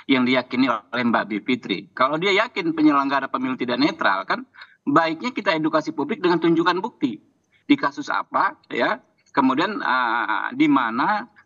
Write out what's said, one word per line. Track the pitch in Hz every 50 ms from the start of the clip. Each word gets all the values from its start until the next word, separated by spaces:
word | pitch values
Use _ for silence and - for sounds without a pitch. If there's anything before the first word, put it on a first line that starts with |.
| -
yang | - 135 127
diyakini | 127 123 131 127 123 - 127 123 135 127
oleh | 117 107 - - - 123
Mbak | 120 117 110 110 -
Bi | 98 107 95
Fitri. | - - 123 113 - 113 98 95 98 - -
Kalau | - 127 135 151 160
dia | 185 202
yakin | 190 202 226 247 - 208 170 160 156
penyelenggara | 160 151 156 143 139 139 139 143 135 135
pemilu | 135 - 127 127 131 127
tidak | 120 123 120 123 120
netral, | 147 190 196 - 127 104 95 95 - -
kan | 185 247 262 _ _ - - - _ _ -
baiknya | - 143 165 165 160 160 160 233 254 -
kita | - 202 - -
edukasi | 156 156 160 311 311 - 311
publik | - - - 294 - 311
dengan | - 339 349
tunjukkan | - - 170 165 165 170 190 180
bukti. | 185 190 247 - - 151 123 104 - _ _ _ _ _ _ _ _ _
Di | - 285
kasus | - - - - 302 277 - -
apa, | - - - - - - 302 - _ _ -
ya, | - 113 131 170 214 - _ _ _ _ _ _ -
kemudian, | 135 131 131 131 147 180 214 202 -
eh, | - - 127 127 123 113 113 120 - - 107 98 104 107 120
di | 135 - 147
mana | 147 131 120 113 113 123 156 185 214 208 - - _ _ _